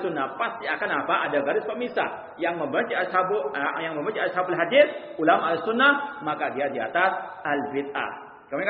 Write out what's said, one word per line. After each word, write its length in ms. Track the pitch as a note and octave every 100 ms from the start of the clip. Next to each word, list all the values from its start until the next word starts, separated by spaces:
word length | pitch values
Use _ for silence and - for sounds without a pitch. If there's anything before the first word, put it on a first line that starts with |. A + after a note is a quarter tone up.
sunnah. 320 | F3+ D#3 C3+
Pasti 320 | - F3 E3+ -
akan 220 | D#3 G3+ D3+ C#3
apa? 80 | F#3 D#3+
Ada 80 | D3 C#3
garis 180 | G3+
pemisah. 720 | - A#3 B3 - C3 - - -
Yang 180 | E3+ E3+
membenci 360 | C#3+ D3 D#3 C#3+
ashabu-, 560 | F#3 F#3 F#3 G#3 -
eh, 320 | C#3 D3 - E3
yang 80 |
membenci 260 | D#3 E3+ G#3+
ashabul 360 | F3 F3+ F3+ E3
hadis, 600 | E3+ C4 D4+ - - -
ulama 380 | D#3+ F#3+ E3
ahli 80 | E3
sunnah, 600 | G#3+ A#3 C#4 C#4+ C#4 - D3+
maka 240 | D3 D3
dia 160 | B2 C#3
di 100 | B2
atas 280 | A2 E3+ F#3+ F#3 - - D#3
al 140 | D3 C#3
bid'ah. 420 | C3+ C#3 C#3 A2+ - - - -
Kemudian 180 | C#3